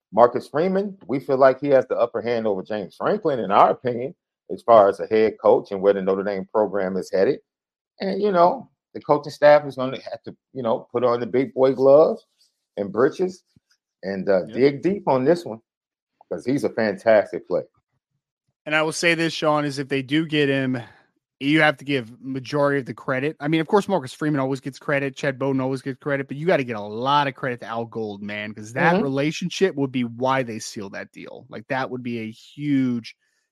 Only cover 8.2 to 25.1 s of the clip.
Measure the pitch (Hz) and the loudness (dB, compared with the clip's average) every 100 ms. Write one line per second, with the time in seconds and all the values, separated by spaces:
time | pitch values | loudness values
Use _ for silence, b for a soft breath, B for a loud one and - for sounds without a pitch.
8.2 | 208 180 175 262 - _ _ 110 - 147 | 0 4 2 2 -10 _ _ -8 -2 -2
9.2 | 147 - 147 147 143 131 131 117 - 117 | -2 2 6 6 4 -6 -6 -6 -10 -14
10.2 | - - _ 131 117 127 - 120 120 120 | -14 -20 _ -6 -2 -4 -4 -2 0 0
11.2 | 117 123 135 127 131 131 131 143 185 226 | -2 -2 -2 2 2 4 6 8 6 2
12.2 | _ _ _ _ _ - 101 104 143 - | _ _ _ _ _ -8 -4 2 0 0
13.2 | 185 180 _ _ _ _ _ _ 92 98 | -6 -6 _ _ _ _ _ _ -8 -4
14.2 | 95 95 82 110 139 139 175 202 175 131 | 0 0 0 2 2 2 -2 -2 0 0
15.2 | 131 170 131 113 _ _ _ _ _ _ | 2 0 -2 -14 _ _ _ _ _ _
16.2 | - 87 120 139 101 - 110 95 113 107 | -12 -8 -4 -2 -2 0 -2 0 4 4
17.2 | 95 85 - 87 - _ _ _ _ _ | 4 -4 -6 -6 -6 _ _ _ _ _
18.2 | _ _ _ _ - 156 160 147 175 165 | _ _ _ _ -4 -2 0 0 0 2
19.2 | 165 - 156 151 147 135 135 139 127 151 | 0 -2 0 0 -2 -6 -6 -6 -2 -2
20.2 | 165 151 139 135 131 127 104 B B _ | 0 0 2 0 -2 -4 -8 B B _
21.2 | _ - 139 156 151 143 139 139 113 123 | _ -6 0 2 2 0 -2 -4 -6 -14
22.2 | 135 131 120 147 143 143 120 113 - 127 | -10 -8 -4 0 0 0 -4 -10 -6 -4
23.2 | 147 - 143 160 160 208 196 185 131 - | -4 -4 -2 0 2 0 2 -2 -4 -6
24.2 | 151 143 131 135 143 - - 139 139 | -2 0 -2 -4 -8 -12 -4 -4 -4